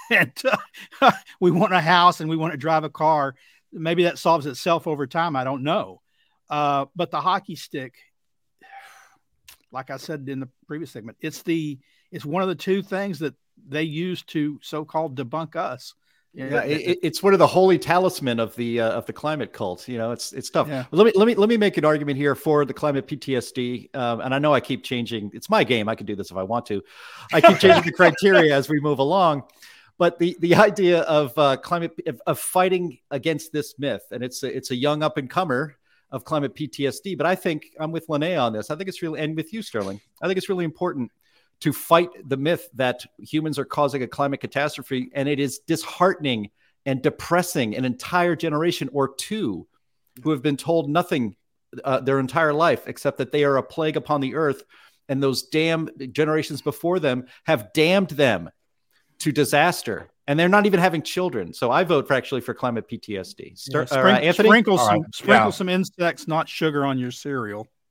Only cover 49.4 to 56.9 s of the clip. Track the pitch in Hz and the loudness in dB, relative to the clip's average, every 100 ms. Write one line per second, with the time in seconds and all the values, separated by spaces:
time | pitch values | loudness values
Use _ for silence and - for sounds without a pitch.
49.4 | 143 85 - _ _ _ _ - 156 147 | -4 -6 -12 _ _ _ _ -8 -4 -2
50.4 | 147 143 - 165 143 156 - 160 110 - | 0 -2 0 -2 0 -2 0 -2 -4 -6
51.4 | _ _ _ - 139 131 131 135 131 151 | _ _ _ -10 -2 -2 2 0 0 0
52.4 | 156 147 170 120 - 123 143 - 131 147 | 2 4 2 2 -4 -6 -4 -4 -2 2
53.4 | 143 135 - - 156 151 123 147 131 127 | 2 2 -2 -4 -4 -2 -2 -2 -2 -2
54.4 | 156 131 - _ - _ - 135 139 123 | -2 -2 -8 _ -20 _ -6 -2 0 -2
55.4 | - 156 165 165 160 - 131 135 156 156 | -2 0 0 0 -4 -10 -8 -2 0 0
56.4 | - 143 151 - 170 | -4 -6 -6 -4 -2